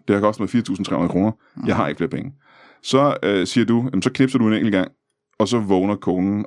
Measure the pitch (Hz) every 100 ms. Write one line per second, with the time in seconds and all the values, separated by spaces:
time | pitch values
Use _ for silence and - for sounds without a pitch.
0 | - 101 104 107 98 120 110 95 98 -
1 | 87 90 104 117 _ - - 98 80 76
2 | 82 71 71 - _ _ - _ - 131
3 | 143 - 92 101 87 - 110 117 127 95
4 | 127 - 131 135 110 110 113 98 92 _
5 | _ _ _ - 104 117 101 95 98 101
6 | - 90 95 104